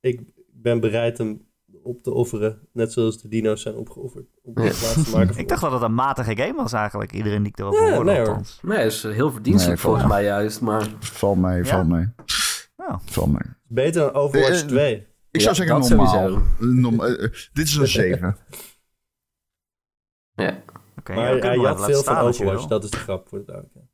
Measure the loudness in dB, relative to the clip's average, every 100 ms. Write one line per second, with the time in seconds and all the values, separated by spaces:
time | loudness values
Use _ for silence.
0 | -2 -4 -10 _ _ -6 0 0 0 0
1 | -2 -2 -6 -6 _ _ _ -18 -14 -10
2 | -6 -2 -2 -2 -4 -4 -14 -4 -4 0
3 | -2 -2 -6 -2 0 -2 -6 -10 -14 -14
4 | -16 -16 -20 _ -10 -2 -2 0 -2 0
5 | 2 2 2 0 -4 -2 -2 0 0 0
6 | 0 -2 -4 -2 -4 -4 -4 -2 -4 -4
7 | -8 -4 -2 0 -2 -4 -2 2 4 4
8 | 2 2 2 -2 -6 -12 -4 0 0 -2
9 | -6 -2 -2 0 2 2 4 0 0 2
10 | 2 2 2 0 -2 -2 -2 0 -2 -6
11 | -14 -4 0 2 2 0 0 0 2 0
12 | -2 -6 -6 -4 -2 -4 -12 _ -10 -10
13 | -6 -2 0 -2 -4 -14 _ -2 0 2
14 | 0 2 0 2 4 2 0 2 2 -2
15 | -8 _ _ 2 2 2 2 2 6 6
16 | 6 4 2 2 4 4 4 4 4 2
17 | 0 -2 -4 -6 -8 -4 -2 2 2 2
18 | 2 0 -2 -4 _ -20 -20 _ _ _
19 | _ _ _ _ _ _ _ _ _ _
20 | _ _ _ -6 -6 -6 -16 -20 _ -20
21 | -10 -4 0 0 2 2 2 0 2 2
22 | 2 2 2 2 0 -2 -2 -4 -4 -10
23 | -8 -10 -8 -16 -14 -18 -18 _ _